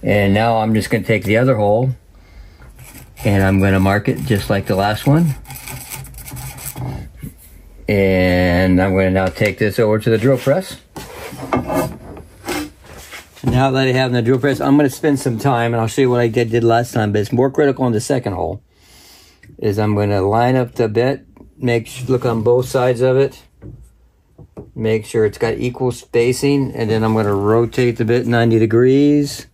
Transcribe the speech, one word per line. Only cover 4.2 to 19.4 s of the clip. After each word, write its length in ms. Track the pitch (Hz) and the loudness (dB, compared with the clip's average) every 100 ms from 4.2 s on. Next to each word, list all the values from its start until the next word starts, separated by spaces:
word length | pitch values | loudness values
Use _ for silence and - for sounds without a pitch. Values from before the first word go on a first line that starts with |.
| - | -2
just 220 | 104 - | -2 0
like 180 | 101 98 | -4 -2
the 100 | 95 | -2
last 320 | 101 110 - | 0 -2 2
one. 260 | 147 170 135 - - - 127 - - 135 - - 127 131 - - - - - - - - - - - - - - | 2 2 -2 -10 -18 -16 -16 -14 -16 -16 -18 -16 -14 -14 -14 -14 -12 -10 -10 -14 -16 -18 -18 -20 -20 -20 -14 -2
And 920 | 104 98 92 92 90 90 87 92 90 | 2 2 2 2 2 2 2 2 2
I'm 140 | 95 | 2
gonna 160 | 95 95 | 2 2
now 160 | 92 92 | 2 -2
take 320 | - 107 95 | -2 -4 0
this 220 | 107 95 | -2 0
over 180 | 110 110 | 0 0
to 120 | 107 | 0
the 80 | 113 | 2
drill 200 | 120 135 | 2 0
press. 380 | - 156 190 - _ - - - - - - - - 90 90 - - - - - - - 302 - - - - - - - | 0 -2 -2 -16 _ -20 -18 -16 -16 -14 -6 -6 -4 -4 -4 -8 -18 -20 -20 -20 -10 -8 -8 -16 -20 -20 -20 -20 -20 -6
Now 260 | - 127 135 | -2 2 2
that 160 | 131 131 | 2 2
I 40 | |
have 200 | 127 131 | 2 2
the 100 | 123 | 0
drill 160 | 117 131 | 2 2
press, 220 | 139 131 | 2 0
I'm 160 | 139 143 | 2 2
gonna 140 | 143 | 2
spend 280 | - 156 139 | 0 -2 0
some 200 | - 113 | -2 -2
time, 340 | 143 123 117 | 0 0 0
and 80 | 117 | -2
I'll 80 | 110 | -2
show 140 | - | 0
you 80 | 135 | 2
what 100 | 123 | 2
I 80 | 117 | 2
did, 220 | 113 117 | 0 0
did 120 | 120 | 2
last 300 | 117 113 123 | 2 2 0
time, 200 | 123 107 | -2 0
but 80 | 104 | 0
it's 120 | 101 | -2
more 180 | 120 135 | 0 0
critical 340 | 131 143 135 | 2 0 2
on 80 | 131 | 0
the 80 | 110 | -2
second 340 | - 135 - | -2 -4 -2
hole, 280 | 87 82 92 _ _ _ - - - - _ | -6 -6 -8 _ _ _ -20 -20 -20 -20 _